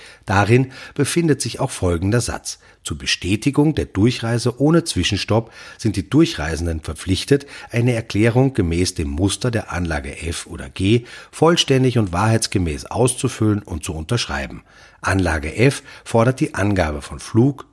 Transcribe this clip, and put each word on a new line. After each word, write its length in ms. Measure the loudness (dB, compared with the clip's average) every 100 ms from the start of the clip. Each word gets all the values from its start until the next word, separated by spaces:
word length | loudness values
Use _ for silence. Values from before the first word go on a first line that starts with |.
| -20 -14 0
Darin 460 | 2 6 4 4 -6 -12
befindet 460 | -4 -2 0 2 0
sich 200 | -2 -4
auch 100 | -6
folgender 500 | -2 -2 0 2 0
Satz: 380 | 0 -6 -10 -14 _ _
„Zur 160 | -10 -8
Bestätigung 760 | -4 -4 0 0 0 2 2 2
der 80 |
Durchreise 760 | -2 2 2 0 -2 -2 -2 0
ohne 220 | 4 4
Zwischenstopp 680 | 2 -2 0 -2 0 0 0 -14 -20 -6
sind 160 | -4
die 160 | -2 0
Durchreisenden 720 | 4 4 2 -6 -4 -2 -4
verpflichtet, 680 | -6 -8 -2 -2 2 0 0 -18 -6
eine 220 | 0 0
Erklärung 640 | 0 -2 2 2 4 2
gemäß 400 | 2 0 2 0
dem 140 | -2 -4
Muster 420 | 0 0 0 -2
der 200 | -4 -4
Anlage 520 | -6 -4 -4 -6 -10
F 240 | -8 -8 -10
oder 240 | -14 -12
G 340 | -2 2 2 0 -18 -12
vollständig 680 | 2 2 4 2 2 4 2
und 120 | 0
wahrheitsgemäß 760 | 0 2 2 2 -2 -2 -4 -6
auszufüllen 760 | 0 0 0 -4 0 0 0
und 240 | -2 -10
zu 80 | -8
unterschreiben. 680 | -8 -4 -4 -4 -6 -8 -12 -20 -20 -20 _
Anlage 520 | -2 0 0 0 -4
F 280 | 2 2 2 -10 -20
fordert 380 | -2 2 2 2
die 140 | -2
Angabe 480 | 0 0 2 0 -2
von 180 | -10 -14
Flug-, 460 | -2 2 2 2 -12